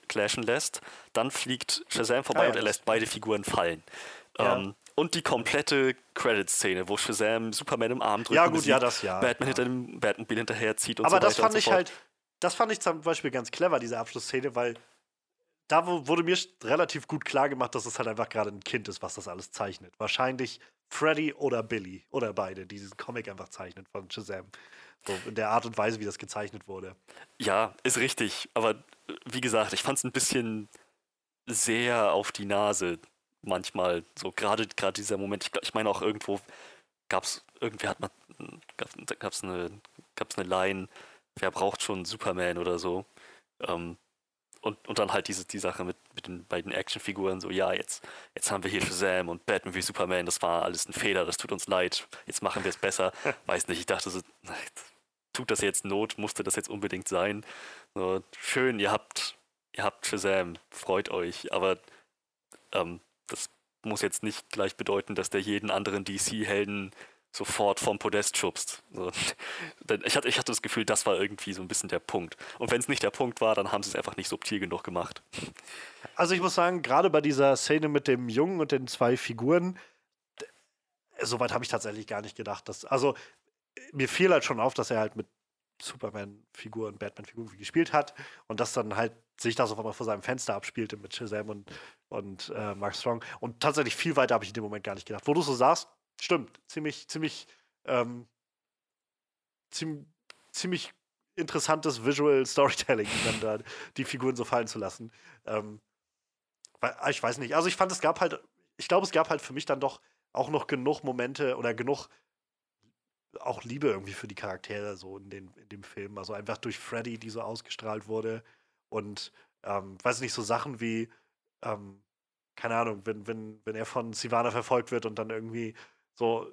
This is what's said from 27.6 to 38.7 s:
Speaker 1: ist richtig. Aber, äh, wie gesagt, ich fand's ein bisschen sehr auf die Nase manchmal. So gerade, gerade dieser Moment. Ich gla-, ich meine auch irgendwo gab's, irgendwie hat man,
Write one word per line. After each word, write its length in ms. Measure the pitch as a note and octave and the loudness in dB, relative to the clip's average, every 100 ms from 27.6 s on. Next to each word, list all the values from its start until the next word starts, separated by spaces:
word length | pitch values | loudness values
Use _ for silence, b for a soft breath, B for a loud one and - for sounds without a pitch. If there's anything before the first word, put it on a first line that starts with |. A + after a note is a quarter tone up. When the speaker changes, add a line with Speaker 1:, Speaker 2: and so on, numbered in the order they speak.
| A2 - | 2 0
Speaker 1:
ist 160 | C3 B2 | 2 4
richtig. 500 | B2+ - G#2+ - - | 2 2 -2 -2 -4
Aber, 160 | A#2+ A2+ | 2 2
äh, 40 | G#2+ - - - D#2 | 2 -4 -20 -16 -14
wie 160 | B2+ A#2+ | -8 -4
gesagt, 320 | B2 A2 G#2+ | 2 4 4
ich 100 | - | 0
fand's 220 | - C3+ | 0 0
ein 80 | B2+ | 0
bisschen 560 | C3+ - C3 A#2 A2 G#2 B B B _ _ _ _ - | 2 2 2 0 -4 -8 B B B _ _ _ _ -4
sehr 640 | A2+ - A2+ A#2+ A#2+ G#2 | 0 2 4 4 4 4
auf 200 | E2 G#2 | 4 2
die 120 | - G2+ | -2 2
Nase 520 | G2+ G#2 G2+ F2+ E2+ - _ _ _ | 4 4 2 0 -2 -8 _ _ _
manchmal. 600 | - F#2 F2+ - F2+ F2 E2 - | -2 -2 -2 0 0 0 -4 -10
So 120 | - | -8
gerade, 340 | - G2+ G#2+ G#2+ | -2 0 2 0
gerade 280 | - G2 | 0 -2
dieser 220 | F#2 G2+ G2+ | -2 -2 -2
Moment. 260 | G2 G2 | -2 -4
Ich 80 | - | -4
gla-, 100 | - | -4
ich 120 | - | -2
meine 140 | A2 A2 | 0 0
auch 120 | F2+ | 2
irgendwo 380 | F#2 G#2+ - G2+ - B B B B _ - | 0 -2 -2 -4 -4 B B B B _ -2
gab's, 360 | F#2 - - - - | -2 0 -6 -8 -8
irgendwie 280 | A#2+ G#2 G#2 | -6 -4 -4
hat 120 | - | -4
man, 100 | G2+ _ _ - - - - | -6 _ _ -16 -14 -14 -16